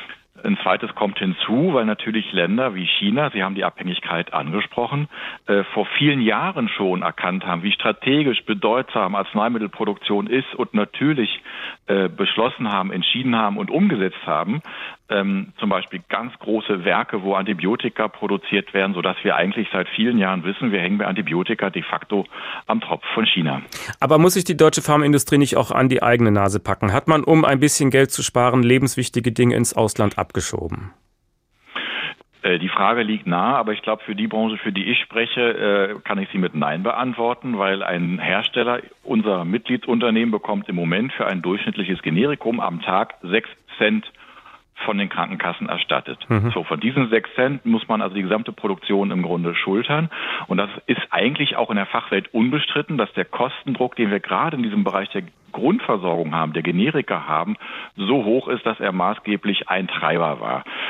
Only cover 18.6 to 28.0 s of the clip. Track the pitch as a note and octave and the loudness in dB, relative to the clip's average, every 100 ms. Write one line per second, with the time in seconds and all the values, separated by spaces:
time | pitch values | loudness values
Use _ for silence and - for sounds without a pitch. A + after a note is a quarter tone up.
18.6 | - G2 F#2+ F2+ F2+ F#2 G2+ D2 F2+ A#2 | 0 0 0 0 -2 -2 0 2 0 -2
19.6 | G2 F#2+ F2 - A#2 A#2 F#2+ F#2+ F2 G#2 | -2 -4 -4 0 2 4 2 0 -4 -2
20.6 | B2+ G2 F2 G2+ F#2+ F#2+ E2 E2 F#2 A2 | -2 0 0 0 0 -2 -2 -2 -2 -2
21.6 | G2 F#2 - F2 - G2+ F2+ - - - | -2 -2 -4 -6 -2 -2 -2 -10 -12 -8
22.6 | - A2 - E2+ - - A2 G2 D2+ C#2 | -2 -2 -2 -6 -2 -2 0 2 0 -2
23.6 | - - - - C3 D#3 F3 F#3 F3 D#3 | -8 -12 -10 0 6 8 8 6 2 6
24.6 | D#3 D3+ D3 D3 D3 C#3+ - C#3+ C#3 B2+ | 6 6 4 4 6 4 6 4 6 4
25.6 | A#2+ - C3 B2+ A#2 A#2+ A2+ G2+ G2 G2+ | 2 4 4 4 4 6 6 6 4 2
26.6 | - G2 G#2 A#2+ E3 D#3 C3+ D#3+ D3+ C3+ | -2 0 2 2 4 2 6 6 6 4
27.6 | D3 - C#3 C3 | 4 4 4 6